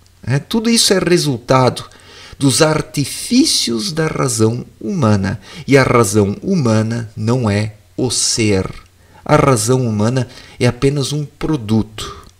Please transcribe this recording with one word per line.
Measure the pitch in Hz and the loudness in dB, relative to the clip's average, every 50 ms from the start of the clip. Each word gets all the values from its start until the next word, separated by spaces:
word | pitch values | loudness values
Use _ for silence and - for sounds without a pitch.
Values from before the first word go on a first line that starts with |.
| _ _ _ _ - | _ _ _ _ -6
É, | 113 127 143 | -4 -4 -4
tudo | - - - 226 220 233 | -4 -4 -4 -2 0 0
isso | 233 226 - - 208 | 0 2 2 2 2
é | 185 | 2
resultado | 175 165 175 170 147 147 135 113 - - 131 131 127 120 - - - - - - - - - - - - - - | 2 2 2 2 2 -2 -4 -4 0 2 2 4 4 2 0 -2 -8 -16 -20 -20 -20 -20 -20 -20 -20 -20 -8 -2
dos | 135 139 123 - | 0 0 2 2
artifícios | 160 156 156 156 147 - - 151 139 - - - - - 240 247 320 302 - - - 233 233 226 214 202 | 2 2 2 -2 -4 -4 -6 -6 -6 -4 -6 -10 -4 0 2 2 2 2 0 0 -2 -2 -4 -4 -4 -4
da | 156 156 160 | -4 -4 -4
razão | 156 - - 147 131 113 110 110 110 117 123 - - - - | -2 -2 -2 -2 -2 0 2 2 0 0 -2 -8 -12 -16 -12
humana. | - 220 208 180 135 110 107 101 95 95 101 - - - - - 151 | -10 -8 -2 0 2 2 2 2 0 -2 -6 -6 -10 -16 -18 -14 -2
E | - 135 | 2 4
a | 139 131 | 4 4
razão | 123 - 120 117 98 101 107 101 95 101 - | 4 4 2 2 2 2 2 2 2 0 -4
humana | - 185 196 180 135 117 107 110 110 110 113 117 117 107 - | -4 -2 -2 0 2 2 2 2 0 0 -4 -6 -8 -10 -10
não | 107 107 110 120 131 123 107 | -6 -2 -2 0 0 0 0
é | 101 104 107 110 - - _ _ _ | 0 0 -2 -4 -8 -12 _ _ _
o | - 143 123 | -4 -4 -2
ser. | - - - - - - 113 107 101 95 92 - - - - _ _ _ _ _ - - - | -2 -2 -4 -2 -2 0 0 0 0 0 -2 -4 -8 -14 -20 _ _ _ _ _ -20 -14 -2
A | - 147 | 2 2
razão | 151 143 139 135 113 107 110 131 131 127 | 4 4 4 2 2 2 0 0 0 0
humana | 117 107 104 104 113 127 131 120 - - - - - - - | 0 0 0 0 0 0 -2 -4 -4 -8 -16 -20 -20 -4 0
é | 123 | 0
apenas | 123 113 - - 139 143 147 135 120 | 0 0 0 0 0 0 -2 -4 -4
um | 143 151 147 | -4 -6 -6
produto | 139 - _ - - 156 - 110 101 110 110 101 - - - - - - - - - _ | -8 -10 _ -4 -4 -4 -4 -2 0 0 0 0 -2 -8 -14 -14 -14 -14 -16 -20 -20 _